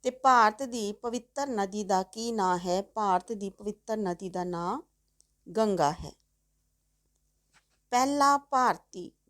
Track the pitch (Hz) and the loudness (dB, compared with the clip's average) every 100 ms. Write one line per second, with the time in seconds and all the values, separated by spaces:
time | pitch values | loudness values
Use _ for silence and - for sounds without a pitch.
0 | 254 254 269 247 214 214 269 240 208 208 | -6 0 4 6 6 2 -8 -4 -6 -6
1 | 240 240 240 - 277 226 196 208 196 190 | -6 -8 -8 -8 -4 -2 -2 -4 0 0
2 | 190 - 233 226 185 180 180 180 196 - | 0 -8 -6 0 2 0 0 -2 -2 -4
3 | 208 185 - 220 196 - 208 208 - 220 | 0 0 -2 -8 -8 -8 -10 -10 -8 -4
4 | 196 175 190 180 180 175 175 254 - _ | -2 -4 -6 -6 -4 -4 -4 -6 -10 _
5 | _ _ _ _ - - 220 185 143 - | _ _ _ _ -10 -2 0 2 2 0
6 | 151 - _ _ _ _ _ _ _ _ | -12 -16 _ _ _ _ _ _ _ _
7 | _ _ _ _ _ _ _ _ _ 247 | _ _ _ _ _ _ _ _ _ 0
8 | 262 285 277 285 277 269 247 - _ 196 | 2 4 4 4 0 0 2 0 _ -16
9 | 175 _ _ | -16 _ _